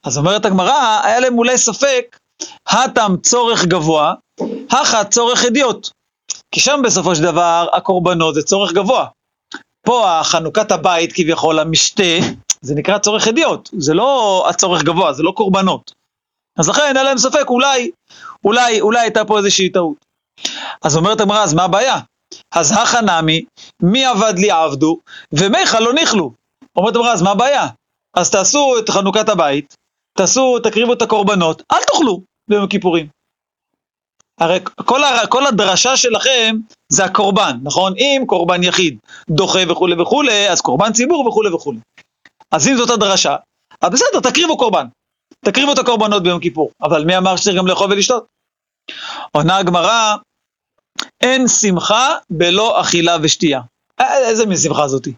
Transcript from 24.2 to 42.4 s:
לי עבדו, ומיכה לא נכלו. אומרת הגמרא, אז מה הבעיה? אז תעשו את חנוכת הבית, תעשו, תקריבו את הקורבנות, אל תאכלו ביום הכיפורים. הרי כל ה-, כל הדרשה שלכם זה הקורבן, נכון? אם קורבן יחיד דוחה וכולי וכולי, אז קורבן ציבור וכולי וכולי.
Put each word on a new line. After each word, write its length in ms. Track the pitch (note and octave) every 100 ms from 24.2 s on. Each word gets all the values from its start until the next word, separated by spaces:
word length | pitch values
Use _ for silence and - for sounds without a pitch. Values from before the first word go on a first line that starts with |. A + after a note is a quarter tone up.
| A3 F3+
לי 140 | G#3
עבדו, 480 | E3 D#3+ C3+ D#3 E3 _ - -
ומיכה 480 | D3+ G3 D#4+ F#4 A3+
לא 140 | A#3
נכלו. 400 | C#4 E4 G#3+ C#3+ - _ _ _ -
אומרת 200 | G#3 A#3
הגמרא, 180 | A#3
אז 80 | A3
מה 100 | F#3
הבעיה? 360 | G3+ B3 C4+ D3+ A#2 _ _ _
אז 160 | - E3+
תעשו 500 | G3+ F#3 C#4 C#4 A#3+
את 100 | A3
חנוכת 400 | G3 F#3+ G3+ G#3
הבית, 440 | G3 D3+ C#3+ D3 _ _ _ _ -
תעשו, 420 | F#3 B3+ C4 A#3+
תקריבו 340 | A3 A3 A#3
את 80 | B3
הקורבנות, 640 | G#3+ G#3 G3+ G3+ E3 D#3+ -
אל 120 | -
תאכלו 380 | - C#5 C#4 F3+ - _ -
ביום 140 | G#3
הכיפורים. 440 | G3 G3+ D3 E3 D3+ _ _ _ _ _ _ _ _ _ _ _ _ _
הרי 200 | D#3+ F#3 F#3+ - -
כל 180 | B3+
ה-, 240 | C#4+ A#3+ G#3+
כל 180 | B3 C#4
הדרשה 520 | G#3 G3 F#3 B3 C4
שלכם 600 | B3 G#3+ B3 C4 A3 A3 A3 _ _
זה 140 | G3+ F3+
הקורבן, 520 | F#3 G3+ G3+ F3+ A#2+
נכון? 300 | C#3 D#3+ F#3+ F#3
אם 260 | C#4 C4+ B3+
קורבן 360 | F#3 F3 F3+
יחיד 340 | F3+ F3 E3+ A2 _ - -
דוחה 300 | D#3+ F#3+ F#3+ F3
וכולי 320 | D#3+ F3 E3+
וכולי, 480 | E3 C4+ C4+ G#3 G3+
אז 120 | E3+
קורבן 320 | - C3 G#3+
ציבור 340 | A3 C4 E4+ C4
וכולי 220 | G#3+ G#3
וכולי. 300 | E3 D3 A2+ _ - _ _ - _